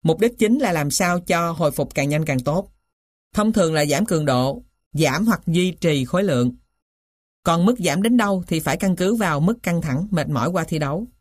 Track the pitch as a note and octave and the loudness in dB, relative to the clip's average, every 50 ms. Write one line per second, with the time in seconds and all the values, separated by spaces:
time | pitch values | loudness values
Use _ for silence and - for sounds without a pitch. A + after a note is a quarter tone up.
0 | - E3 D#3+ D#3+ A3 A#3+ A#3+ - A3 G#3 A#3 D4 C#4 G3+ E3+ D#3 D3 D3 - - | 0 0 0 2 0 0 2 0 2 2 2 2 2 0 0 -2 -2 -2 -2 0
1 | F#3+ F3 F3 F3+ F3 - F3 E3+ E3+ E3+ E3 D#3 E3+ D3 - - C#3+ - - D#3 | 0 0 0 -2 0 -2 -2 0 0 -4 -2 -2 -2 -2 0 -2 -6 -4 -2 -4
2 | C#3 C#3+ D3 D3+ D#3+ D3+ C#3 B2+ B2 C#3+ D3+ F3+ G3 - _ _ _ _ _ _ | -2 0 0 -2 -2 -2 -2 -2 -2 0 -2 -2 -4 -6 _ _ _ _ _ _
3 | _ _ _ _ _ _ - G#3+ G#3 A3 A3 G#3+ F3 D#3+ D#3 D3+ D3 D3 C#3+ D3+ | _ _ _ _ _ _ -2 0 0 2 2 2 2 2 2 0 0 2 0 0
4 | G#3+ - F3+ D#3 D3+ C#3 B2+ B2 B2+ C3+ C#3+ B3 - _ _ _ _ _ - C#3+ | 0 0 0 0 2 2 2 2 0 -2 -4 -6 -14 _ _ _ _ _ -2 0
5 | D#3+ C#3 B2+ D#3 A3 A3+ G3 D#3+ - - D#3+ F3 F3+ F#3 E3+ - - E3+ D3+ C#3 | 2 2 2 2 2 2 0 0 0 -2 0 2 0 0 -2 -2 0 0 0 0
6 | B2+ B2 - F3+ G3+ F#3+ C#3+ B2 B2 B2 B2 - _ _ _ _ _ _ _ _ | 0 0 0 0 0 2 2 2 0 0 -2 -6 _ _ _ _ _ _ _ _
7 | _ _ _ _ _ _ _ _ _ F3 E3 E3+ F3 G#3+ B3+ - F3 E3+ C#3+ F3+ | _ _ _ _ _ _ _ _ _ 0 0 4 4 2 2 2 0 0 0 0
8 | G3+ A#3 B3 A#3+ G#3+ G3+ G3 F#3 F3 - E3+ D#3+ D#3 D3 C#3 F3 G3+ F#3+ F3+ - | 2 2 4 4 4 2 0 -2 -2 -4 -4 -2 -2 -2 -2 0 0 0 0 2
9 | F3+ F#3+ A#3 A3+ G#3 F3 D3+ C#3+ D#3 F#3+ A#3 - - F3 E3+ E3+ D#3 D#3 B2+ C#3 | 0 0 0 0 0 0 0 2 0 0 0 -2 -2 -2 -2 -2 -2 -2 -4 -4
10 | F#3 G#3+ G3+ D#3+ C#3+ D3+ D3+ B2+ A#2 D#3 F3+ F3 D#3+ - E3+ D#3 D3+ C3+ D3 F3+ | -2 -2 -2 -2 -2 -2 -2 0 -2 0 -2 -2 -4 -2 -2 -2 -2 -2 -4 -6
11 | A#3 - _ _ | -8 -10 _ _